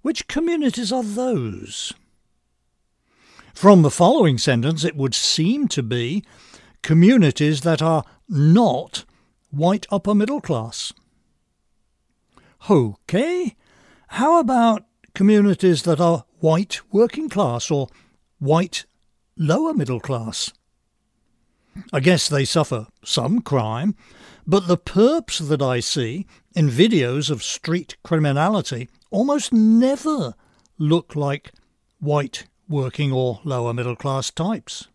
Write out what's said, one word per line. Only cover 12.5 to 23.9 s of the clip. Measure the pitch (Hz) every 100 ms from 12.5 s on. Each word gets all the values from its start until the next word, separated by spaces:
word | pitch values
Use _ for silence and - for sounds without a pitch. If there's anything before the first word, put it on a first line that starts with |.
| _ -
Okay, | 185 117 101 - 180 302 359 311 _ _ _ _ _ _
how | - 269 339
about | 247 254 233 214 _ _ _
communities | - 196 214 202 185 190 160
that | 170 151
are | 170 165 - _
white | 160 160 196 - _
working-class | 196 233 - 311 196 170 117 -
or | 143 131 _ _ _ _ _
white | 139 160 180 - - _ _ _ _ -
lower-middle-class? | 156 190 320 302 135 123 - 127 113 - - _ _ _ _ _ _ _ _ _ _ _ _ - -
I | 151
guess | 139 175 -
they | 143
suffer | 135 170 151 120 110 _
some | - - 123 226
crime, | - 139 110 113 180